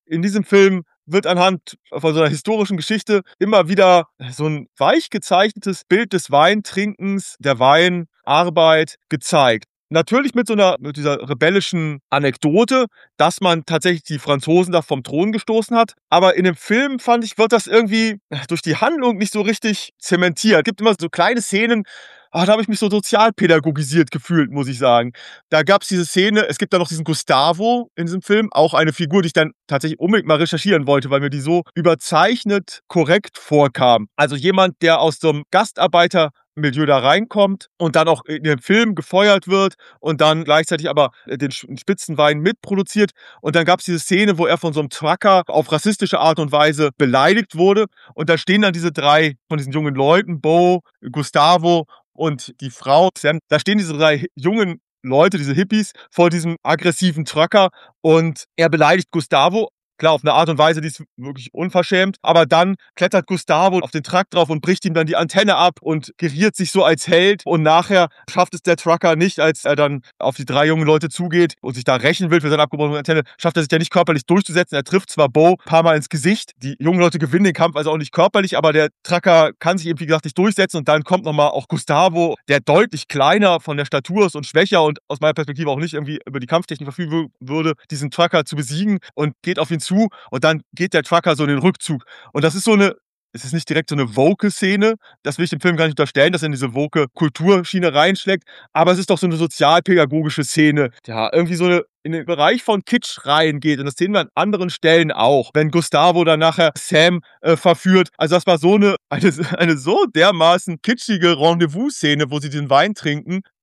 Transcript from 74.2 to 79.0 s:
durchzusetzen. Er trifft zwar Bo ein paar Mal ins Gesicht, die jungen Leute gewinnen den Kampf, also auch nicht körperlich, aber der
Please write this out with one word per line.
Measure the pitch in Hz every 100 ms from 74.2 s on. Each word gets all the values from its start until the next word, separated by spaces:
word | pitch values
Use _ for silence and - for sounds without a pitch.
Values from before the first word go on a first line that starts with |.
| -
durchzusetzen. | 180 - 165 180 143
Er | -
trifft | 190 -
zwar | - 143
Bo | 147 165 180
ein | -
paar | 160
Mal | 165 156
ins | -
Gesicht, | 160 156 220 - -
die | 131 143
jungen | 147 180
Leute | 175 160
gewinnen | 147 165
den | 196
Kampf, | 156 165 143
also | 151
auch | 156
nicht | 143
körperlich, | - 180 208 190 -
aber | 156
der | 151 156 _